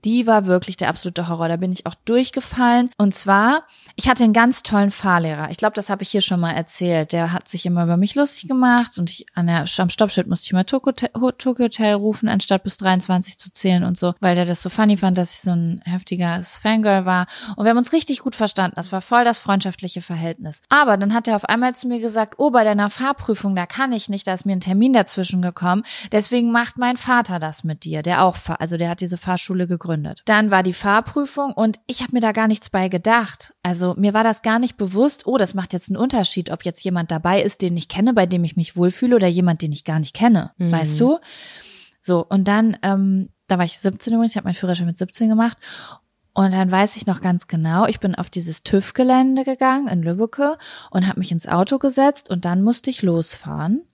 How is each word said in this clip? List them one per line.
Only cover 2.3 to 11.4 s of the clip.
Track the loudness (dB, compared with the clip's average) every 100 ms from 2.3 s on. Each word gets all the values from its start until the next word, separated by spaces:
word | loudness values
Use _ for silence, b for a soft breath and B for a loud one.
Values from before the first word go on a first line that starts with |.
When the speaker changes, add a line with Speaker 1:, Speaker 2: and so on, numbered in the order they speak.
| -4 -6 0 4 4 2 0
Speaker 1:
Und | 0
zwar, | 0 2 4 4 2 -2 b b
ich | -2 0
hatte | 4
einen | 4
ganz | 6 4 2
tollen | 0 2 2
Fahrlehrer. | 0 0 2 0 -4 -8
Ich | -2
glaub, | -2
das | -2 -6
habe | -6
ich | -2
hier | -2
schon | 0 -2
mal | 0
erzählt. | -2 -6 -4 0 0 0
Der | -2 -2
hat | -4 -6
sich | -6 -2
immer | 0
über | 2 2
mich | 2 0
lustig | -2 -2 -4
gemacht | 2 4 4 2 -4
und | -6
ich, | -8 -10 -2
an | 0
der, | 0 -2 -2
am | -2
Stoppschild | 2 0 0 -2
musste | -4 -2
ich |
immer | -2 0
Tokyo | 0 -2
Hotel, | -2 -6
Ho-, | 0 -2
Tokyo | 0